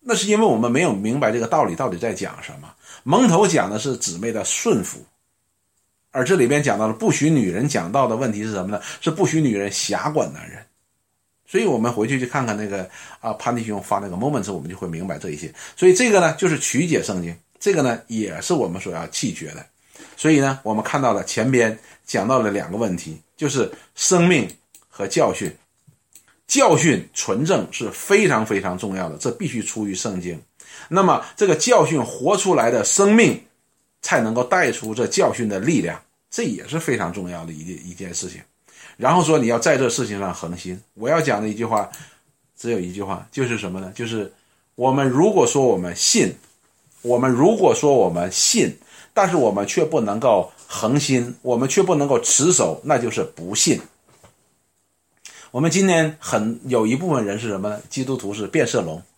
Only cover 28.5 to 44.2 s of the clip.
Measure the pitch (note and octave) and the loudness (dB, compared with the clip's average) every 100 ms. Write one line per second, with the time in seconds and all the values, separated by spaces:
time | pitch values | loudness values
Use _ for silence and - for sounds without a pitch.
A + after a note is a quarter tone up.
28.5 | G2+ F#2+ F2+ G#2+ F#2+ F2 D2+ - - F3+ | -2 -2 -6 -6 -6 -6 -6 -6 -4 -6
29.5 | A#2 - - G#2 F#2 A2+ F#2 F2 E2 - | -6 -6 -6 -6 -4 -6 -6 -8 -10 -14
30.5 | _ - - - F3 F#3+ C#3 - - G3+ | _ -20 -20 -4 2 2 2 -2 0 2
31.5 | D#3 - A#3+ C#3+ D3+ A#2 - C3+ G3 G3 | 2 4 4 4 2 -2 -4 0 0 2
32.5 | D#3+ A#2 A#2+ G#2 - G3+ A3 G3 A#2 - | 2 2 2 0 4 6 6 6 2 -8
33.5 | _ _ _ _ _ - E3 A2 A2+ B2 | _ _ _ _ _ -2 0 0 -2 0
34.5 | F#3 D3+ G#2+ A2 A2 G#2+ - D#3+ G#2+ A2 | 2 0 -2 -6 -2 -2 2 0 0 -4
35.5 | F#2+ A#2+ D3+ E2+ E2 _ _ _ - A3+ | -2 0 0 0 -6 _ _ _ -6 -4
36.5 | G2+ - D3+ D#3+ B2 F2 F2 F2+ F2 E2 | -6 -6 -6 -2 -2 -4 -6 -10 -10 -12
37.5 | D#2 E2 E2+ F2+ E2+ F#2 F2 F2+ - - | -14 -14 -14 -14 -14 -12 -10 -10 -14 -20
38.5 | _ _ - - - B2 F3 D#3 D#3+ A#2 | _ _ -20 -20 -2 2 4 4 4 4
39.5 | A#2 E3 C#3 C3 A#2 A2+ G2+ G2 F2 E2+ | 2 2 4 2 0 -4 -4 -6 -6 -8
40.5 | F2 F#2 F2+ _ - A2+ E3 C#3 G#2 G#2+ | -10 -10 -12 _ -10 -2 0 0 0 -2
41.5 | G#2 A#2 G#2+ G2 - - _ _ _ _ | -4 -2 -2 -2 -10 -20 _ _ _ _
42.5 | _ A#2 A2+ F2+ F#2 G2 F2+ - - B2+ | _ -4 -4 -4 -8 -8 -8 -8 -6 -4
43.5 | A2+ G2 F#2 F#2 F#2+ A#2 A2+ | -4 -6 -8 -10 -10 -6 -6